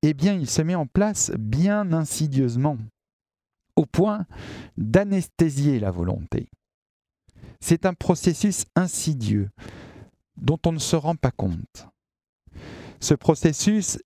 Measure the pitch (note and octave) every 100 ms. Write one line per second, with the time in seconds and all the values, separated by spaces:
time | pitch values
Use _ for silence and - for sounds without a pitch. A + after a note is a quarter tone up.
0 | D3+ D3 F3 G3 C3+ - D#3+ F3+ C#3 -
1 | G#3 G3 - - G#2+ B2 F#3 G#3 G3 E3
2 | D#3 - D#3 C3+ B2+ A#2 C#3+ C3 A2 _
3 | _ _ _ _ _ _ _ - D3+ -
4 | G3+ G#3 F3+ - - - - - G#2+ B2+
5 | G3+ G3 - - E3 C#3 C#3+ C3 G2+ F2
6 | F2 G2 - - A#2 _ _ _ _ _
7 | _ _ _ _ - - - E3 F#3+ F3
8 | - F3 - E3 G#3 F#3 - - F3+ -
9 | - C#3+ G#2+ G#2 G2 - - - - -
10 | - _ _ - A#2+ D#3+ E3+ D#3+ - E3
11 | D3 E3+ B2+ - G2 E2+ - - - _
12 | _ _ _ _ - - - - - -
13 | - D3 - D#3 E3 D3 - G#3+ F#3 -